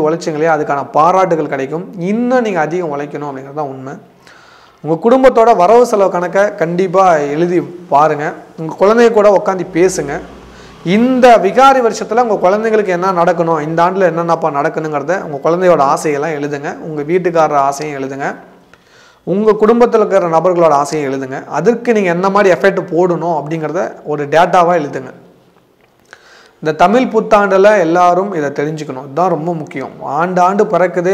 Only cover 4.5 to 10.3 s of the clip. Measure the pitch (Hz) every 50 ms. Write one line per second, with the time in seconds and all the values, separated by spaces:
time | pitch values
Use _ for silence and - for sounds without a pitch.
4.5 | - _ _ _ _ _ - 147 165 160 220 233 254 262 262 262 208 226 226 233
5.5 | 226 175 175 180 226 240 247 - 220 202 196 185 185 175 180 170 175 190 202 208
6.5 | - - 165 165 170 180 190 185 170 190 190 185 165 151 147 143 143 156 175 175
7.5 | 180 170 143 143 - - - - 147 139 151 156 151 143 147 170 - - - -
8.5 | - - 160 156 - - 185 196 220 233 240 226 - 214 202 208 196 175 - 202
9.5 | 190 180 175 - - 165 180 185 185 170 151 143 151 180 190 -